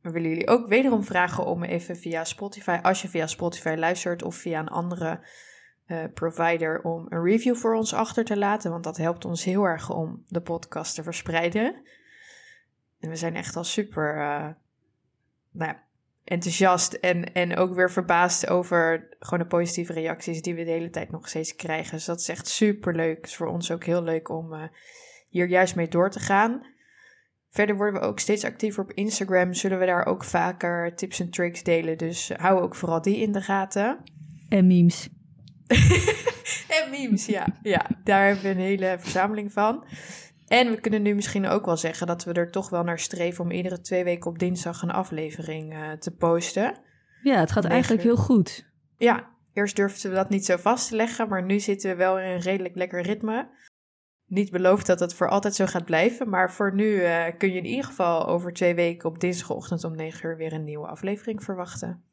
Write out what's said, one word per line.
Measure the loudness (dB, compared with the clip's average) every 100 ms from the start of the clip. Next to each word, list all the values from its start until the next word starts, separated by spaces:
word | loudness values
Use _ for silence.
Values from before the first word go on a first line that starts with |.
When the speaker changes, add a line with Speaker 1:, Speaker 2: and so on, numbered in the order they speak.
Speaker 1:
we | -6
willen | -4 -2
jullie | -2 2
ook | 2 4
wederom | 2 4 2
vragen | 0 0 0 0 -2
om | -2
even | -4 -6 -6 -10
via | -6 -6
Spotify, | -6 -8 -12 -10 -4 0
als | 2 0
je | -2
via | -4 -4
Spotify | -2 -4 -4 -4 -2
luistert | 0 -2 -4 -4
of | -6
via | -8 -6 -6
een | -4
andere, | -4 -6 -4 -6 -6 -12 -20 -20 -20 _ _ _
eh, | -8 -8
provider, | -4 -6 0 0 0 0 -2
om | -4 -6 -6
een | -2
review | 2 4 4 0
voor | 2
ons | 0 0
achter | -2 -2 -2
te | 0 0
laten. | 0 0 -2
Want | -6
dat | -8 -2
helpt | -2 -2
ons | -6 -4
heel | 0 2
erg | 2 0 -4
om | -4 -4 -8 _
de | -8
podcast | -4 -8 -6 -8 -8
te | -8
verspreiden. | -8 -10 -2 0 0 0 -2 -2 -16 _ _ -20 -20 -20 -20 -20 _ _ _ _
En | -10
we | -4
zijn | -4 -4
echt | -8 -8
al |
super, | -4 -4 -4 -2 -2 -2
eh, | -2 -4 -6 -12 _ _ _ _ _ _ _ _ _
nou | -8 -8
ja, | -8 _ _ _ _ -6
enthousiast | -4 -4 2 4 4 2
en, | -2 0 0 -2
en | -2 -2 2
ook | 0
weer | 4 2
verbaasd | 2 2 4 4 2 0
over | 0 2 2 2 0 -4 -18
gewoon | -4 -4
de | 0
positieve | 0 0 -4 -6
reacties | -4 -4 -6 -6 -6
die | -6
we | -6
de | -2
hele | -4 -4
tijd | -8 -8
nog | -10 -8
steeds | -8 -8
krijgen. | -8 -6 -6 -6 -10
Dus |
dat | -8 -6
is | -6
echt | -8 -6
superleuk. | 2 2 2 -2 -2 -2 -2
Het | -10
is | -8
voor | -6
ons | -4 -6
ook | -6
heel | -2 -2
leuk | 0 -4 -4
om, | -10 -10
eh, | -12 -16 _ -20 -20 -20 -20 _
hier | -2 2
juist | 4 4 2
mee | 0
door | 2 2
te | 0
gaan. | 2 4 4 0 -10 _ _ _ _ _ _ _ _
Verder | 0 2 2
worden | 0 0
we | -2
ook | -2
steeds | -2 0
actiever | -2 -4 -4 -4
op | -6
Instagram. | -4 -4 -2 2 4 4
Zullen | 0 -2 2
we | 2
daar | 2 2
ook | 0
vaker | 0 0 0 0 -2 -2 -2
tips | -4 -8 -6
en | -6
tricks | -2 -2 -2
delen. | 0 2 2 -2
Dus | -4 -6 -8 0
hou | 4 4
ook | 2
vooral | -4 -2 0
die | 2 2
in | 0
de | -2
gaten. | 0 -2 0 0 -2 -2 -10 -20 -20 -20 0
Speaker 2:
En | 6 8
memes. | 10 8 6 -8 -18 _ -20 -20 -20 2
Speaker 1:
<laughs> | 8 8 8 4 0 -2 -4 -8 -8 0
En | 0 0
memes, | -4 0 0 2
ja. | 0 -2 -4
Ja, | 0 0 2 -2
daar | 4 6 6
hebben | 4
we | 0
een | 0
hele | 0 0 0 -2
verzameling | -2 0 0 0 -4
van. | 0 0 0 -8 -18 -16 -18 -20 _ _
En | 4 4
we | 2
kunnen | 0 0
nu | 2
misschien | 0 0 -2 2
ook | 0
wel | 2 0
zeggen | -2 -4 -4
dat | -4
we | -2
er | -2 -2
toch | -2 -4
wel | -2
naar | -2 -4
streven | -6 -4 -4 -2
om | -4
iedere | -2 -4 -6
twee | -2 -2
weken | 0 -2 -4
op | -2
dinsdag | -2 -2 -6 -6
een | -4
aflevering, | -2 -4 -4 -6 -8 -10 -8 -10
eh, | -10 -10
te | -8 -10
posten. | 0 2 2 2 -2 -2 -2 _ _ _ _
Speaker 2:
Ja, | 2 4
het | 4
gaat | 2
Speaker 1:
Om | 4
Speaker 2:
eigenlijk | 4 4 4
Speaker 1:
negen | 4 4
uur. | 6
Speaker 2:
heel | 4
goed. | 4 -2 -18 _ _ _
Speaker 1:
Ja, | 4 4 -2 _ _
eerst | -2 -2 2
durfden | 0 0 -2
we | 0
dat | 2
niet | 0
zo | 2 2
vast | 4 2 0
te | 0
leggen, | -2 0 -2
maar | -2
nu | 0 0
zitten | 0 -2 -2
we | 2
wel | 2 2
in | 0
een | -4
redelijk | 0 -2 -2
lekker | -4 -4 -2
ritme. | -2 -2 -2 -4 -6 _ -20 _ _ _ _ _ _
Niet | -2 0
beloofd | 2 6 4 4
dat | 2
het | 2
voor | 0 2
altijd | 2 0
zo | 0 0
gaat | 0
blijven, | 0 4 4 2 -2
maar | 0 0
voor | 2 0
nu, | 2 2 4
eh, | 2 2 0 0
kun | 0
je | 0
in |
ieder | -4 -4
geval | -6 -2 0 2 2
over | 0 -2
twee | 0 2
weken | 4 0 0 -6
op | -2
dinsdagochtend | -2 -2 -6 -8 -4 -6
om | -4 -8
negen | -10 -8 -8
uur | -6
weer | -6
een | -6
nieuwe | -8 -10 -12
aflevering | -8 -6 -6 -6 -8
verwachten. | -8 -8 -8 -8 -10 -10 _